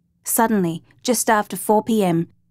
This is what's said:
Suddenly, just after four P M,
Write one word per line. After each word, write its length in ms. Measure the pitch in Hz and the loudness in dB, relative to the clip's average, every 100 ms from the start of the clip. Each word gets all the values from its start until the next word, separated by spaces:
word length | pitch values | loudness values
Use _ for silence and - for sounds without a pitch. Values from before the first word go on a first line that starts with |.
| _ _ | _ _
Suddenly, 600 | - - 226 214 175 165 - _ | -6 0 0 2 0 -4 -12 _
just 260 | - 233 - | -4 -2 2
after 280 | 214 208 190 | 0 0 -6
four 260 | - 214 | 0 0
P 220 | 214 220 | 2 0
M, 240 | 190 165 170 _ _ | 2 0 -2 _ _